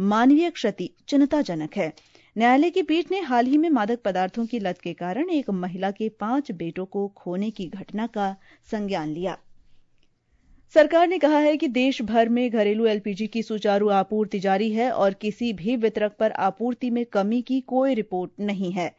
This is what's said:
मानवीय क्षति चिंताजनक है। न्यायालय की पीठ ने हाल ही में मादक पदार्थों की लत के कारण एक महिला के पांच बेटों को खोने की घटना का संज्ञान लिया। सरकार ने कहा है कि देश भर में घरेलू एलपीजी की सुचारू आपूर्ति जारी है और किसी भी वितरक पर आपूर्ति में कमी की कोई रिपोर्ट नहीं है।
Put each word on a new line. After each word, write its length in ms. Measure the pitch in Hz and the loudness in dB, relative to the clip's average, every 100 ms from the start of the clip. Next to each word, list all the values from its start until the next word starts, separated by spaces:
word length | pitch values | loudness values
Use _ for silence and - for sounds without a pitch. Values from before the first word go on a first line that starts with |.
मानवीय 480 | 196 214 254 294 339 | 0 4 6 6 2
क्षति 400 | - 220 196 180 - - | -2 -4 -4 -8 -12 -2
चिंताजनक 680 | 277 285 302 226 160 156 202 | 2 4 2 0 -4 -6 -4
है। 160 | 160 - _ _ _ 208 | -4 -6 _ _ _ 0
न्यायालय 340 | 240 262 339 | 4 6 4
की 120 | 370 | 2
पीठ 280 | 311 320 339 | 0 0 0
ने 100 | 381 | -4
हाल 240 | 302 240 254 | 0 0 2
ही 120 | 294 | 2
में 120 | 339 | 4
मादक 320 | 254 208 240 | 2 0 -2
पदार्थों 420 | 202 180 185 233 226 | -2 -2 -2 -4 -4
की 140 | 233 | -4
लत 180 | 190 180 | -4 -6
के 140 | 175 | -8
कारण 360 | 170 180 208 359 | -8 -6 -4 -2
एक 200 | 311 247 | -2 -2
महिला 380 | 190 180 180 190 | -4 -4 -4 -6
के 160 | 202 220 - | -4 -6 -6
पांच 300 | 208 269 294 | -2 -2 -2
बेटों 340 | 170 165 175 190 | -8 -8 -8 -8
को 220 | 208 202 - | -6 -6 -8
खोने 340 | 180 180 214 | -8 -4 -4
की 180 | 220 170 | -6 -10
घटना 380 | 190 - 202 226 | -10 -10 -8 -6
का 260 | 214 196 196 - _ _ | -4 -4 -6 -16 _ _
संज्ञान 380 | 214 202 185 156 | -6 -4 -4 -4
लिया। 300 | 156 190 - - - _ - _ _ _ _ _ _ _ - _ | -6 -6 -8 -14 -20 _ -20 _ _ _ _ _ _ _ -20 _
सरकार 320 | 320 294 330 339 | 4 6 4 4
ने 100 | 370 | 2
कहा 200 | 294 294 | 4 4
है 180 | 302 302 | 4 2
कि 100 | 311 | 0
देश 320 | 240 262 262 | 2 0 0
भर 260 | 214 233 226 | 0 2 2
में 220 | 240 247 | 2 0
घरेलू 360 | 220 208 214 226 | 2 2 2 2
एलपीजी 400 | 214 208 196 220 | 0 -4 -6 -4
की 160 | 226 | -4
सुचारू 460 | 214 214 208 202 208 | -4 -2 0 2 4
आपूर्ति 480 | 196 190 214 208 202 | 2 2 -2 -2 -2
जारी 320 | 196 190 220 | 0 0 0
है 180 | 220 254 | 0 0
और 220 | - 196 | 2 0
किसी 380 | 196 208 202 240 | 0 -6 -4 -4
भी 240 | 180 185 254 | -4 -4 0
वितरक 400 | 220 214 208 - | 0 0 -4 0
पर 120 | 220 - | -2 0
आपूर्ति 500 | 190 - 240 240 247 | -2 -2 -4 -4 -2
में 140 | 233 233 | -2 -2
कमी 340 | 202 196 240 | -2 0 -2
की 180 | 233 262 | -2 -4
कोई 320 | - 254 269 | -2 0 2
रिपोर्ट 360 | 233 208 180 180 - | 0 -2 -6 -6 -6
नहीं 300 | 202 196 185 | -6 -4 -4
है। 180 | 180 170 | -4 -6